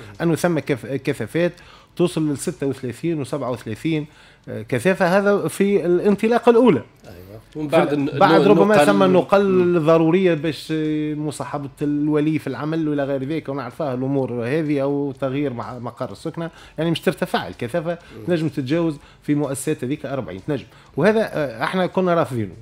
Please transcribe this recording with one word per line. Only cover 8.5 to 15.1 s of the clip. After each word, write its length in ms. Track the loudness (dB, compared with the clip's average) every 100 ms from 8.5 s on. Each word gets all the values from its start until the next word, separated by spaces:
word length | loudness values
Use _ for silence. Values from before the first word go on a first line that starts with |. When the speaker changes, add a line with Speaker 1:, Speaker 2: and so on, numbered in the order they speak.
| 6 6 6
Speaker 2:
نقل-، 100 | 6
Speaker 1:
ثم 180 | 6
نقل 400 | 6 4 4 4
Speaker 2:
مم. 420 | 4 4 4 2 6
Speaker 1:
ضرورية 480 | 6 6 4 2
باش، 340 | 2 -2 -6 -6
آه، 420 | -4 -2 -2 -4
مصاحبة 560 | -4 -6 -6 -8 -8 -10 -6
الولي 580 | -2 0 2 2 2 -2
في 80 | -4
العمل 420 | -6 -4 -2 -2
وإلى 140 | -2
غير 200 | -2 -4
ذلك، 260 | -4 -6 -6
ونعرفها 440 | -8 -8 -6 -6
الأمور 540 | -4 -2 -2 -2 -4 -2
هذه، 340 | -2 0 -2
أو 300 | 0 -2 -4